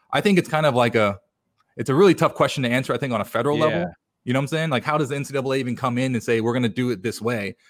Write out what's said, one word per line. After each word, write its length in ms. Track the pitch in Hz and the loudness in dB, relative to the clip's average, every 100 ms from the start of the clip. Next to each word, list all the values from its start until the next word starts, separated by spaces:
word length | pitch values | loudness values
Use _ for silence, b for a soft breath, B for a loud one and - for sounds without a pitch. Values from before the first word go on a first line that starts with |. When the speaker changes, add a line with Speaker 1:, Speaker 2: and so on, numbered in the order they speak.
| b | b
Speaker 1:
I 100 | 139 | 0
think 160 | 208 180 | 2 2
it's 100 | - | 2
kind 160 | 156 156 | 0 2
of 100 | 123 | 2
like 200 | 120 113 | 2 2
a, 240 | 104 101 _ _ _ _ _ - | 0 -2 _ _ _ _ _ -8
it's 120 | 123 | 0
a 60 | 135 | 4
really 200 | 196 156 | 6 6
tough 180 | 156 | 2
question 300 | - 139 - | 2 0 0
to 60 | 123 | 0
answer, 240 | 123 127 | 0 -2
I 40 | 123 | -4
think, 160 | 135 | -2
on 80 | 113 | -4
a 40 | 98 | -2
federal 320 | 113 143 147 | -2 0 2
Speaker 2:
Yeah. 80 | 156 | 2
Speaker 1:
level. 280 | 160 175 - _ _ 120 | 0 -6 -10 _ _ -2
You 80 | |
know 60 | 135 | -2
what 40 | |
I'm 40 | 139 | 0
saying? 220 | 160 160 | -2 -2
Like, 140 | 123 | -2
how 140 | 151 151 | 0 -2
does 120 | 131 | -2
the 60 | 139 | -4
N 80 | |
C 100 | 135 | -4
double 200 | 139 131 | -4 -2
A 40 | 135 | -2
even 180 | 127 113 | -2 -4
come 220 | 127 120 | -2 -2
in 160 | 131 | -2
and 80 | 120 | -2
say, 200 | - 113 | 0 0
"We're 120 | 113 | 0
gonna 140 | 123 117 | 0 -2
do 220 | 123 123 | -2 -4
it 120 | 98 | -4
this 180 | 110 - | -6 -4
way"? 340 | 110 117 98 - | -4 -4 -6 -12